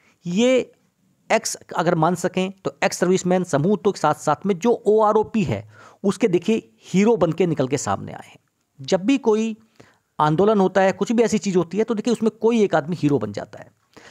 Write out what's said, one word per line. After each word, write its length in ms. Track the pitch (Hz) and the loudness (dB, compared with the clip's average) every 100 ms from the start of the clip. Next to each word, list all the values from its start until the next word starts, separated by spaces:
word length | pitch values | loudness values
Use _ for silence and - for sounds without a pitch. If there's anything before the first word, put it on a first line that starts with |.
| _ _ | _ _
ये 480 | 170 180 247 262 - _ _ _ _ _ - | -4 0 2 2 0 _ _ _ _ _ -2
एक्स, 260 | 220 - - - - | -2 -2 -10 -8 -4
अगर 180 | 170 170 | -2 0
मान 180 | 156 | 0
सकें 380 | 180 180 185 185 - | 0 -4 -4 -6 -6
तो 100 | - - | -10 -4
एक्स 140 | 196 - | -4 0
सर्विसमैन 460 | 180 185 180 185 | 0 0 0 -2
समूह 320 | 175 139 170 208 | 0 0 0 0
तो 160 | 208 | 0
साथ 200 | 185 151 151 | 0 -2 -2
साथ 280 | - 147 190 | -2 -2 -2
में 120 | 185 | -2
जो 140 | 233 233 240 | 0 0 2
ओआरओपी 560 | 220 208 214 214 226 | 2 4 2 0 -2
है 220 | 156 101 - - - _ | -2 -4 -8 -20 -20 _
उसके 240 | 190 - 226 | -4 0 0
देखिए 420 | 170 175 220 - _ | 0 0 -2 -4 _
हीरो 320 | - 180 208 220 | -4 2 4 4
बन 160 | 170 | 2
के 140 | 156 180 | 0 -2
निकल 220 | 147 131 | -2 -2
के 100 | 135 | -4
सामने 340 | - 98 101 | -4 -6 -8
आए 160 | - - | -16 -20
हैं। 100 | - _ _ _ - | -20 _ _ _ -18
जब 240 | 135 190 | -2 -2
भी 120 | 202 269 | 2 0
कोई 360 | 247 214 226 214 _ _ - _ _ - | 2 0 0 -6 _ _ -20 _ _ -2
आंदोलन 420 | 151 156 202 214 | 0 2 4 4
होता 200 | 185 196 | 2 2
है, 120 | 190 | 2
कुछ 180 | 185 196 | 0 0
भी 100 | 233 | 0
ऐसी 160 | 220 214 | 2 0
चीज़ 180 | 202 180 | 0 -2
होती 220 | 170 190 | -2 -2
है, 60 | |
तो 100 | 220 | -4
देखिए 180 | 220 240 | -4 -2
उसमें 180 | 226 220 | -2 -2
कोई 300 | - 220 240 | 0 0 2
एक 100 | 196 | 2
आदमी 220 | 156 147 170 | 0 -2 -2
हीरो 220 | 147 139 | 0 0
बन 140 | 110 | -2
जाता 260 | 104 - - | -8 -12 -16
है। 160 | - _ _ - - | -20 _ _ -20 -18